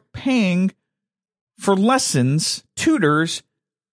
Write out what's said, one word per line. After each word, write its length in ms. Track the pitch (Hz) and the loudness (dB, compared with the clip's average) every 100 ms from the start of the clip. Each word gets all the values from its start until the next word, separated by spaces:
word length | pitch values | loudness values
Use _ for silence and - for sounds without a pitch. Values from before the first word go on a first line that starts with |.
| _ | _
paying 580 | - 269 254 190 180 190 - _ _ _ _ _ _ _ - | -8 -2 0 0 0 -2 -4 _ _ _ _ _ _ _ -6
for 180 | - 190 | 0 2
lessons, 880 | 214 269 - 143 123 151 - - _ | 2 2 0 0 0 0 -2 -8 _
tutors 680 | - 320 311 156 151 165 - _ _ _ _ _ | -4 0 2 2 2 -2 -6 _ _ _ _ _